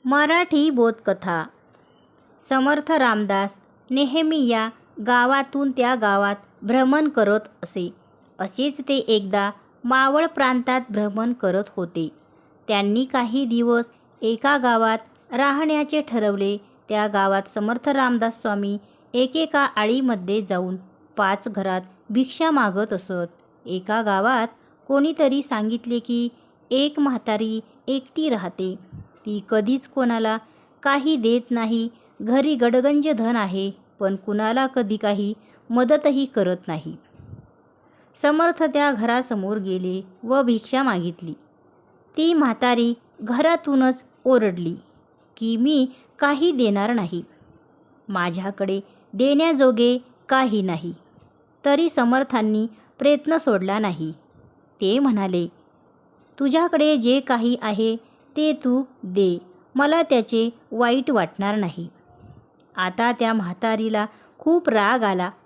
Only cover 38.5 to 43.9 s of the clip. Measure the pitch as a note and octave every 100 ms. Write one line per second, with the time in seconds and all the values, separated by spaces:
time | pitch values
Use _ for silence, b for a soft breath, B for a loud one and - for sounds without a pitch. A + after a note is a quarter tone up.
38.5 | E4+ D#4+ C#4+ C#4+ A#3+ A#3 A#3+ B3+ A3 F#3+
39.5 | G#3+ F#3+ F#3 F#3 F#3 F#3+ - A3+ C4+ B3
40.5 | A3+ - B3+ C4+ F#3 E3+ E3+ E3 - _
41.5 | _ _ _ _ _ _ - E4 E4 C4
42.5 | A3+ B3 A#3+ A#3 A#3 _ - G#3+ B3 D#4+
43.5 | E4 D#4+ C4+ C4